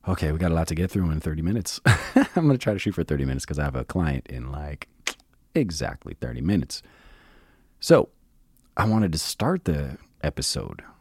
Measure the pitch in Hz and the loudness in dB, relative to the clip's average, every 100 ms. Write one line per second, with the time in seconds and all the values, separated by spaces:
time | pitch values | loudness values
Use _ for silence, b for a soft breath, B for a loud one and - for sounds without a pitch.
0 | - 90 80 78 87 82 82 80 92 101 | -2 0 0 0 2 2 0 0 -2 0
1 | 87 78 80 78 82 113 90 - - 101 | 0 0 -2 -2 0 -2 -4 -2 2 2
2 | - - 285 - 156 127 - 98 - 92 | 4 2 4 4 4 4 2 0 -2 -2
3 | 80 73 67 65 - 73 71 65 62 90 | 0 0 0 -2 -4 -2 -2 -2 -4 0
4 | 82 67 - 64 62 69 73 73 - _ | 0 0 -4 -10 -8 -8 -8 -10 -14 _
5 | - - _ _ _ 165 107 78 62 - | -10 -10 _ _ _ -2 0 -2 -6 -8
6 | - - - 62 76 98 69 - b b | -14 -10 -8 -4 2 2 0 -10 b b
7 | b b b b b b b b - 156 | b b b b b b b b 6 6
8 | - _ _ _ _ _ _ - 107 110 | 6 _ _ _ _ _ _ -2 2 2
9 | 104 78 - - 120 185 - 76 69 67 | 2 0 -4 -2 -2 0 -2 -2 -4 -10
10 | _ _ 73 - - - - - - - | _ _ -4 -4 -4 -4 -8 -12 -18 -20